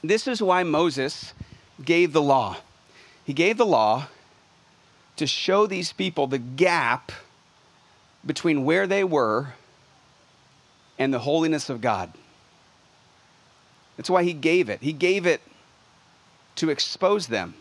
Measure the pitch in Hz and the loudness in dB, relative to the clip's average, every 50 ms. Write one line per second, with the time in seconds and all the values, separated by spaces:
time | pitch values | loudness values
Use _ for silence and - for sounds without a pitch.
0 | - 160 202 226 - 269 247 220 226 185 180 180 180 170 151 151 170 175 139 135 | 0 0 0 0 0 -2 -4 -2 2 2 2 2 2 2 2 2 2 0 0 -2
1 | 131 143 - - - - - - - - - - _ _ _ - 139 139 165 170 | -4 -4 -6 -10 -16 -18 -16 -18 -18 -20 -20 -20 _ _ _ -14 -2 0 2 4
2 | 180 170 147 160 147 143 135 131 117 98 82 - - _ _ _ _ _ _ - | 2 4 2 2 4 4 4 4 2 -2 -6 -10 -16 _ _ _ _ _ _ -20
3 | - - - _ _ - 139 139 165 196 226 214 240 208 165 117 110 107 110 127 | -20 -20 -20 _ _ -8 0 2 2 2 4 2 2 2 4 4 4 2 2 0
4 | 143 - - - _ _ _ _ _ _ _ _ _ _ _ _ _ _ _ _ | -2 -10 -16 -20 _ _ _ _ _ _ _ _ _ _ _ _ _ _ _ _
5 | _ _ _ - 156 135 - - - - 185 202 214 202 190 185 175 - - - | _ _ _ -6 -4 -4 -4 -4 0 2 4 4 4 2 0 -6 -6 -8 -6 -4
6 | 190 185 165 165 139 131 135 135 120 123 127 135 175 180 170 170 135 117 120 135 | -4 -4 -2 -2 -2 -2 -2 -6 -6 -8 -2 2 2 2 2 2 2 0 -2 -2
7 | - - - - - _ _ _ _ _ _ _ _ _ _ _ _ _ _ _ | -4 -14 -18 -20 -20 _ _ _ _ _ _ _ _ _ _ _ _ _ _ _
8 | _ _ _ _ - 139 156 - - 170 156 143 135 135 160 185 196 185 196 202 | _ _ _ _ -8 -8 -8 -2 0 0 0 0 2 2 2 2 2 0 0 0
9 | 196 185 160 147 123 110 107 113 143 135 123 - _ _ _ _ _ _ _ _ | 0 0 0 0 0 2 0 -2 -2 -6 -14 -20 _ _ _ _ _ _ _ _
10 | _ _ _ _ _ _ _ _ _ _ _ _ _ _ _ _ _ _ _ - | _ _ _ _ _ _ _ _ _ _ _ _ _ _ _ _ _ _ _ -4
11 | 135 135 135 120 110 139 147 160 160 160 160 147 - - 135 117 110 123 110 95 | -2 0 0 -2 -2 0 0 2 2 0 0 -2 -4 -6 -8 -4 -2 -2 -2 -2
12 | 90 82 - - - _ _ _ _ _ _ _ _ _ _ _ _ _ _ _ | -4 -10 -12 -20 -20 _ _ _ _ _ _ _ _ _ _ _ _ _ _ _
13 | _ _ _ _ _ _ _ _ _ _ _ _ _ _ _ _ _ _ _ - | _ _ _ _ _ _ _ _ _ _ _ _ _ _ _ _ _ _ _ -14
14 | - - 185 185 175 175 170 147 131 160 165 185 175 107 101 - - 139 160 143 | -4 0 2 2 2 2 -2 0 0 2 4 4 2 0 -2 -4 -4 -6 -4 0
15 | 170 180 190 202 175 180 156 - _ - - _ _ _ _ _ _ _ _ _ | 2 2 2 2 2 0 0 0 _ -16 -20 _ _ _ _ _ _ _ _ _
16 | _ _ _ _ _ _ _ _ _ _ _ - - 160 147 139 - - - - | _ _ _ _ _ _ _ _ _ _ _ -4 -2 -2 -2 -2 -4 -6 -4 -2
17 | 196 185 208 208 170 120 113 104 90 90 - - | 0 0 0 0 -2 -4 -4 -4 -4 -6 -12 -20